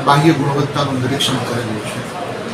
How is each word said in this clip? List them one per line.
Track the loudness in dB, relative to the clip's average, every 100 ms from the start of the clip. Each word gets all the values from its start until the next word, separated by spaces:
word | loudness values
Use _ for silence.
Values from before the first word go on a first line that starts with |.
બાહ્ય | 4 6 6
ગુણવત્તાનું | 4 2 0 0 0 -2 0
નિરીક્ષણ | 0 0 0 0
કરેલું | -2 -4 -4 -4
છે. | -6 -8 -8 -8 -6 -6 -6